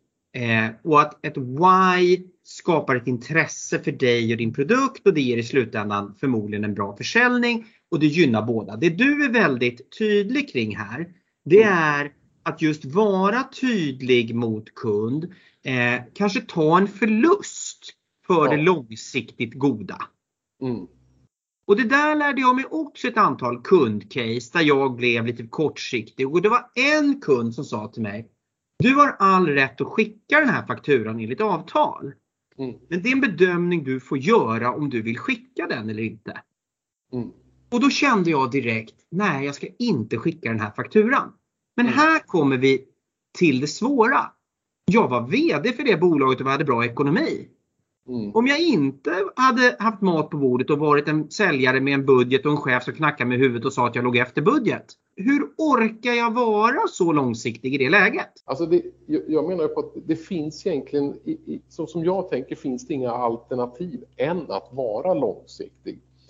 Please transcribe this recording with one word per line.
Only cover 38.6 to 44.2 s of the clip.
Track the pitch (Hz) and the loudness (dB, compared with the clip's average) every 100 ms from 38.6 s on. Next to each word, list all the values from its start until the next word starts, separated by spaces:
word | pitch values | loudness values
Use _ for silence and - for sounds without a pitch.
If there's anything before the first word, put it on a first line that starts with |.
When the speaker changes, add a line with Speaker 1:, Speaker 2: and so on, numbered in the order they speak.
| 117 110 110 _ _ | -2 -4 -6 _ _
Speaker 1:
"Nej, | 170 202 139 143 | -4 -2 -2 -4
jag | |
ska | 143 180 - | -8 -12 -6
inte | 240 147 110 117 | -2 -2 -2 -4
skicka | 165 - 117 | -4 -4 -4
den | 113 | -4
här | 107 - | -6 -8
fakturan." | 120 214 220 254 - - _ _ _ - | 0 2 4 2 -2 -12 _ _ _ -2
Men | 240 | 2
Speaker 2:
Mm. | 262 | 4
Speaker 1:
här | 311 320 | 4 2
kommer | - 175 139 131 | 0 0 2 4
vi | 135 135 - _ _ _ _ - | 2 2 -2 _ _ _ _ 0
till | 170 127 | 2 2
det | 147 | -2
svåra. | - 247 277 220 277 | -4 0 4 4 2